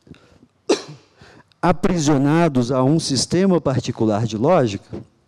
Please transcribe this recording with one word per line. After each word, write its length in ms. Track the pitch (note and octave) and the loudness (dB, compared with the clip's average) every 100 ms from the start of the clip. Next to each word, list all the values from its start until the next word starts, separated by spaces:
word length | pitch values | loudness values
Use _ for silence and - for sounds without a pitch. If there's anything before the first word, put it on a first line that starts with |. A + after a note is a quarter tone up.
| _ - _ _ _ _ - - - D3+ _ _ - - _ _ | _ -20 _ _ _ _ -4 -4 -4 -20 _ _ -20 -20 _ _
aprisionados 1080 | E3+ F3+ - F3 D3 C#3+ C#3+ E3 E3+ C3 A#2 | -2 0 0 0 0 2 2 2 2 0 -2
a 120 | C3 | 0
um 160 | C3 D#3+ | 2 2
sistema 640 | - B2+ - E3+ G3 E3+ | 0 -4 -2 0 2 2
particular 640 | D3 B2 - - A2 G#2 A2+ | 0 -2 -4 -2 0 0 -2
de 100 | G#2+ | -2
lógica, 640 | C3+ F3+ A#2+ G2 - - - _ | 2 2 0 -4 -12 -18 -18 _